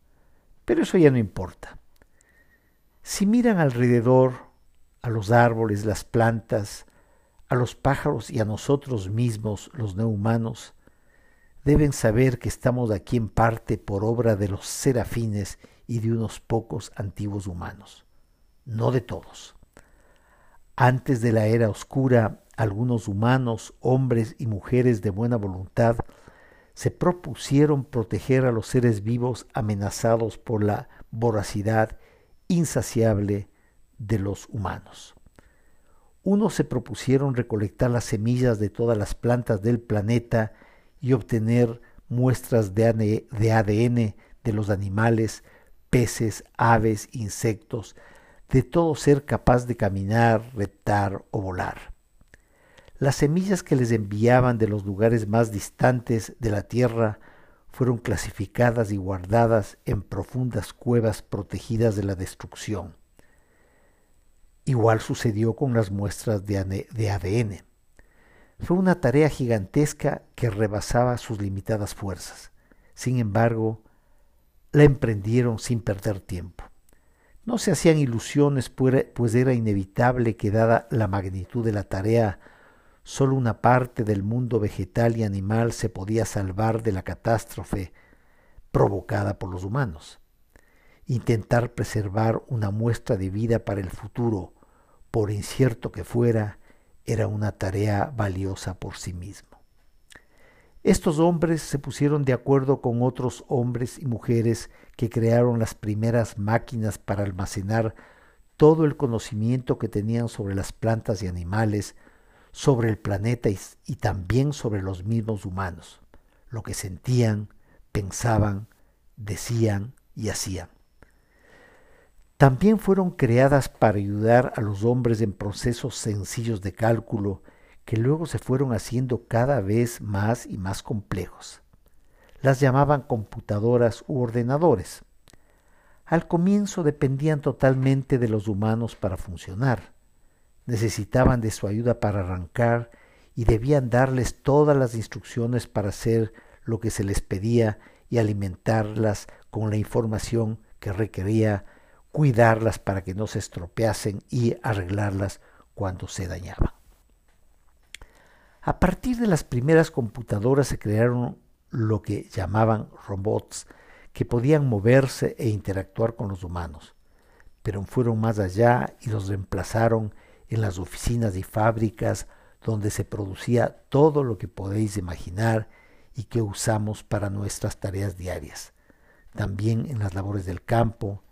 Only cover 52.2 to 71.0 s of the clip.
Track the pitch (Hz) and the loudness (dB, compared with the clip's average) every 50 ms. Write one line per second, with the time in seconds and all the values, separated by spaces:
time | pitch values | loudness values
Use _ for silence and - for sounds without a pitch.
52.2 | - _ - _ _ _ _ _ _ _ _ - - - - - 135 139 131 - | -20 _ -20 _ _ _ _ _ _ _ _ -20 -20 -20 -8 -2 0 0 2 2
53.2 | 156 143 151 180 185 202 196 170 - - 160 131 123 113 117 110 104 98 104 104 | 2 2 2 0 0 0 -2 -2 0 0 2 2 2 2 2 0 0 -2 -2 2
54.2 | 110 117 123 127 123 123 120 107 110 101 104 104 95 101 98 95 110 113 120 113 | 4 6 6 6 6 4 2 2 0 0 0 -2 -4 -6 -2 2 2 2 4 2
55.2 | 107 104 104 113 117 110 104 98 - - _ - - 127 127 123 113 - 120 113 | 0 0 2 2 2 2 0 -6 -8 -8 _ 0 2 2 2 2 -2 -2 -2 -2
56.2 | - - - - 123 110 104 101 98 - - 117 123 117 113 117 113 107 104 - | -2 -6 -12 -6 -4 -2 -2 -2 -4 -4 0 0 0 2 2 2 0 0 0 -4
57.2 | - - - - - - - _ _ - - - 127 120 120 117 - - 101 82 | -12 -20 -20 -20 -20 -20 -20 _ _ -18 -4 -2 0 0 0 -2 -2 -4 -4 -4
58.2 | - 107 - - 101 - - - 120 123 113 120 113 98 104 98 92 92 95 90 | -4 -6 -8 -8 -8 -8 0 2 2 2 4 2 -2 -2 -2 -4 -4 -4 -6 -6
59.2 | 90 92 104 117 117 113 113 110 98 - - _ - - - 104 - - - 98 | -4 0 2 4 4 6 4 2 2 -2 -12 _ -6 -4 -4 -4 -4 -6 -8 -8
60.2 | 92 - - 123 127 123 110 - - - - _ - 120 120 120 110 110 98 - | -8 -6 -6 -4 -4 -4 -4 -6 -8 -8 -12 _ -2 0 2 2 2 2 -2 -2
61.2 | - - - 98 98 - - 92 - - 117 107 117 113 101 104 98 101 98 90 | -8 -10 -8 -8 -8 -6 -8 -10 -6 -4 -2 2 2 2 2 0 -2 -2 -4 -4
62.2 | 90 - - - - - - - - - 107 92 87 85 - _ _ _ _ _ | -6 -10 -10 -14 -18 -18 -16 -14 -8 -8 -6 -8 -8 -12 -16 _ _ _ _ _
63.2 | - _ _ _ _ _ _ _ _ _ _ _ _ _ _ _ _ _ _ _ | -20 _ _ _ _ _ _ _ _ _ _ _ _ _ _ _ _ _ _ _
64.2 | _ _ _ _ _ _ _ _ - 151 131 117 107 113 113 110 - - 139 - | _ _ _ _ _ _ _ _ -4 -2 0 4 4 4 4 4 0 -4 -6 -2
65.2 | - 135 104 104 113 113 110 - 147 131 120 113 110 98 98 98 101 98 - - | -2 -2 0 0 0 0 0 -2 -2 0 2 0 0 0 -2 -4 -4 -4 -6 -6
66.2 | - 123 107 101 95 104 104 98 95 92 95 - - - - 110 110 104 98 95 | -4 -2 -2 -2 -2 -4 -4 -4 -2 -4 -6 -8 -8 -10 -6 -4 -4 -2 -2 -4
67.2 | - 92 101 120 117 101 95 - - _ _ _ _ _ _ _ - _ _ _ | -4 -2 -2 0 -2 -2 -4 -10 -14 _ _ _ _ _ _ _ -20 _ _ _
68.2 | _ _ _ _ - _ _ - - - 175 185 190 185 175 - - 123 120 143 | _ _ _ _ -20 _ _ -12 -4 -2 0 2 4 2 2 2 2 2 4 4
69.2 | 156 143 - - 135 117 113 107 95 - - 139 147 147 - - - 143 151 - | 4 4 2 0 0 0 0 0 0 -2 0 0 0 0 -2 -4 -4 -4 -4 -4
70.2 | _ _ _ - - 117 101 104 110 98 104 101 - - - 120 | _ _ _ -4 -2 -2 0 0 -2 -2 -2 -4 -4 0 2 2